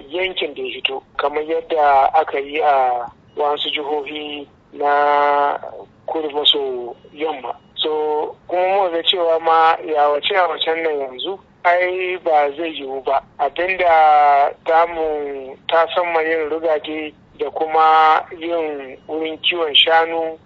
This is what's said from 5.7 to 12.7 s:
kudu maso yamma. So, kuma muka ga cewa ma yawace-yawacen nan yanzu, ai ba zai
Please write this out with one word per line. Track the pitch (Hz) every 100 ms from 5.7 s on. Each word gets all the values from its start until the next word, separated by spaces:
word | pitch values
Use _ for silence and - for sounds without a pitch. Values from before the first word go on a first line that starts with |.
| - - _ -
kudu | 165 151
maso | 143 139 151 135 123 120 - -
yamma. | 302 160 143 120 - _ -
So, | 156 151 151 151 - - -
kuma | 180 185 196 185
muka |
ga | 165
cewa | 165 190 170 165
ma | 160 160 165 170
yawace-yawacen | 170 151 147 147 - 202 170 143 165 165
nan | 160 147
yanzu, | 135 127 147 196 _ _
ai | 175 180 180 185 185 185
ba | 170 151 147 143
zai | 170